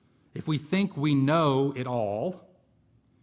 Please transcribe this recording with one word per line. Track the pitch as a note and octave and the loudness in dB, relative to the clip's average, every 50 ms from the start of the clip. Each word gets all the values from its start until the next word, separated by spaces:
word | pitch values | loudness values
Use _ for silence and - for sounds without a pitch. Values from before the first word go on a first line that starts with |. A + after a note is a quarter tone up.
| _ _ _ _ _ _ - | _ _ _ _ _ _ -14
If | E3+ - - | -8 -4 -2
we | D#3 C3+ | -2 -2
think | D3 - F#3+ F#3+ G3+ G3 - C#3 | -2 -2 -2 0 0 -2 -2 -2
we | C#3 D3+ D3 | 0 2 2
know | C#3 C3+ C#3 D#3 E3+ E3 D3 C3+ C3+ C#3 C#3 C#3 | 2 4 4 4 4 4 4 4 2 2 0 -2
it | C3 B2 B2 | -4 -6 -4
all, | B2 A#2+ A2 G2+ G2+ G#2+ C3 F#3 F#3+ - - - _ _ _ _ _ _ _ _ _ _ _ _ _ _ | -4 -2 -2 -2 -2 -4 -4 -6 -6 -8 -14 -20 _ _ _ _ _ _ _ _ _ _ _ _ _ _